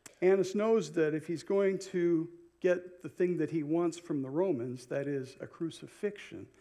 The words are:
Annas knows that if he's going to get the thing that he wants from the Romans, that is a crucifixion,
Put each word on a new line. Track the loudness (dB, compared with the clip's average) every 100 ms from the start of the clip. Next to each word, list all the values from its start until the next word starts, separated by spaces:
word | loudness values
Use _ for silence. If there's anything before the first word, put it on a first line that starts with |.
| -20 0
Annas | 4 4 4
knows | 0 2 2 2
that | 0 2
if | 0 -4
he's | -6
going | 0 2 2 0
to | -2 0 2 2 0 -8 -20 _
get | 2 2 -2 -14
the | -10
thing | 0 2 2
that | 0
he | 0
wants | 0 2 2 -2
from | -4 -4
the | -2
Romans, | 0 0 0 -2 -6 -6
that | -4 -2
is | -2 -4 -10
a | -14
crucifixion, | -8 -8 -8 -16 -6 -6 -6 -12 -14 -16 -20